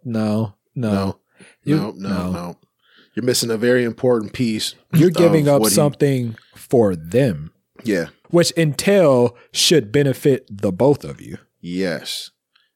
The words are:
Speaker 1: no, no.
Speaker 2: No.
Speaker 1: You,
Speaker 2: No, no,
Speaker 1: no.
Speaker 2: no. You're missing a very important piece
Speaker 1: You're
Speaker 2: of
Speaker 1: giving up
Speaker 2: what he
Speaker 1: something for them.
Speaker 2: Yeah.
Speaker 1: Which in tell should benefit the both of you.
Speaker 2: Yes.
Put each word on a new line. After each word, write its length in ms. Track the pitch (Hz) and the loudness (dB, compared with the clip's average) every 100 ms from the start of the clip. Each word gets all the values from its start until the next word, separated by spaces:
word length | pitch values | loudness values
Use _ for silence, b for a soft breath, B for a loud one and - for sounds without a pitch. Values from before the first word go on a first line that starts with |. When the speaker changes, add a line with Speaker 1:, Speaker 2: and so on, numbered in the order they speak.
| 131 | -8
Speaker 1:
no, 500 | 113 107 107 110 - _ - | -4 -2 -2 -4 -8 _ -6
no. 160 | 113 | -2
Speaker 2:
No. 280 | 98 98 - _ b b b | 0 -2 -6 _ b b b
Speaker 1:
You, 120 | - 151 | -2 -2
Speaker 2:
No, 140 | - | -2
no, 180 | - 190 | -8 -6
Speaker 1:
no. 220 | - - | -4 -4
Speaker 2:
no. 260 | 87 87 - _ _ b b b - | -6 -8 -16 _ _ b b b -6
You're 100 | 123 | -2
missing 240 | 120 117 | -2 -2
a 80 | 110 | -2
very 260 | 120 123 120 | 2 2 0
important 480 | 113 127 123 104 | -2 0 0 -2
piece 420 | - 120 110 - - _ | -4 -2 -2 -6 -10 _
Speaker 1:
You're 140 | 165 165 | 2 4
Speaker 2:
of 60 | 175 | 4
Speaker 1:
giving 320 | 170 160 147 | 4 4 2
up 140 | 143 | 2
Speaker 2:
what 100 | 107 | 2
he 40 | 98 | 2
Speaker 1:
something 600 | 147 - 143 135 120 113 _ | 0 0 0 0 -4 -8 _
for 420 | - - 131 107 87 | -20 -2 2 2 0
them. 580 | 80 113 135 78 76 - _ - | -4 0 0 -2 -10 -20 _ -12
Speaker 2:
Yeah. 260 | 117 95 80 - _ | -4 -2 -4 -10 _
Speaker 1:
Which 220 | 170 165 | 2 2
in 220 | - 165 | 0 -2
tell 640 | 135 - 202 160 127 120 b b | 0 2 4 4 4 2 b b
should 380 | - - 165 104 | -2 2 2 2
benefit 540 | 143 139 123 151 127 - | 0 0 0 0 0 -2
the 220 | 101 101 | -6 -4
both 300 | 90 127 143 78 | 0 2 2 -2
of 160 | - | -16
you. 160 | - 90 _ _ | -16 -18 _ _
Speaker 2:
Yes. 720 | 85 90 95 78 - - - _ _ _ _ | -10 -6 -4 -6 -8 -12 -14 _ _ _ _